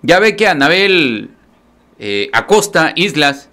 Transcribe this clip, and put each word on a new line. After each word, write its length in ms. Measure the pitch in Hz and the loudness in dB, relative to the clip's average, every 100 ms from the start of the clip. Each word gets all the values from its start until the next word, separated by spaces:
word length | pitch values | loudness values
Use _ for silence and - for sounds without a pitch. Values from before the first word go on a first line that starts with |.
ya 180 | - 180 | 2 2
ve 160 | 214 208 | 2 2
que 100 | 214 | 0
Anabel, 840 | 156 139 180 196 185 139 110 104 _ _ _ _ _ _ _ | 2 2 2 2 2 0 -4 -10 _ _ _ _ _ _ _
eh, 320 | 110 101 104 | -6 -4 -2
Acosta 600 | 113 - 208 202 175 156 | -4 2 0 2 0 0
Islas 560 | - 190 151 143 139 - | -2 -4 0 -2 -2 -14